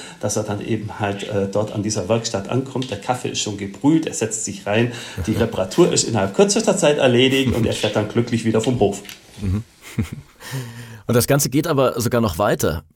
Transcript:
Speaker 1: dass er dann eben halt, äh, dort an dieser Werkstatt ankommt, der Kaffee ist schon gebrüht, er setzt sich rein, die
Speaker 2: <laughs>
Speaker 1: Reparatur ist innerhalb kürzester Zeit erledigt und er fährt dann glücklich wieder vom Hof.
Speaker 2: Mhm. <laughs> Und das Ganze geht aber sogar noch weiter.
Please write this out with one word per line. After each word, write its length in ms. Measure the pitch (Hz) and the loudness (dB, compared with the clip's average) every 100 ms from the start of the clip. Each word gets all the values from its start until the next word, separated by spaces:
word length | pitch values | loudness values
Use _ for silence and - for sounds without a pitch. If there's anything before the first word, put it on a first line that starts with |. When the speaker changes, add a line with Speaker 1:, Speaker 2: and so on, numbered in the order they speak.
| - - | -14 -6
Speaker 1:
dass 160 | 107 104 | -4 -2
er 60 | |
dann 220 | 104 101 - | -2 -4 -2
eben 340 | 110 101 - | -4 -4 -4
halt, 240 | 104 98 - | -4 -4 -4
äh, 220 | 101 98 | -2 0
dort 220 | 104 110 | 0 -2
an 100 | 104 | -2
dieser 240 | 104 107 110 | -2 -2 0
Werkstatt 400 | 113 - 98 101 | 0 0 -4 -2
ankommt, 420 | - 131 127 131 | -2 -2 -6 -6
der 120 | - | -6
Kaffee 260 | - 117 107 | -4 -4 -4
ist 140 | - | -4
schon 160 | 107 95 | -4 -6
gebrüht, 480 | 98 98 139 160 - | -8 0 2 2 2
er 80 | |
setzt 320 | - 127 - - | -2 -4 -4 -6
sich 200 | 98 101 | -6 -2
rein, 280 | 107 117 - - - 95 | 0 0 -2 -10 -6 -2
die 40 | |
Speaker 2:
<laughs> 60 | 104 | 0
Speaker 1:
Reparatur 540 | 113 95 95 - 175 | 0 0 0 4 4
ist 140 | - - | 4 0
innerhalb 280 | 117 98 | 0 2
kürzester 440 | - 196 226 220 180 | 4 4 4 0 2
Zeit 200 | 151 147 | 4 4
erledigt 560 | 135 120 131 135 127 | 4 6 6 4 2
und 120 | 101 113 | 2 0
er 80 | |
fährt 240 | 107 107 113 | 0 0 0
dann 100 | 104 | 0
glücklich 380 | 120 120 113 113 | 0 0 0 0
wieder 160 | 110 | 2
vom 180 | 123 123 | 2 2
Hof. 220 | 98 98 - - - - | 2 0 -10 -18 -20 -6
Speaker 2:
Mhm. 220 | 104 101 - _ - - | -2 -2 -4 _ -8 -4
<laughs> 80 | - - - - - 135 120 117 117 113 - | -4 -8 -16 -20 -12 -10 -10 -14 -16 -10 0
Und 80 | 120 | 2
das 120 | 113 | 4
Ganze 220 | 139 131 | 2 2
geht 180 | 135 165 | 0 2
aber 320 | 139 127 - | 2 2 2
sogar 220 | 104 120 | 0 2
noch 160 | 113 82 | 0 2
weiter. 480 | 104 120 98 80 - | 0 2 0 -2 -6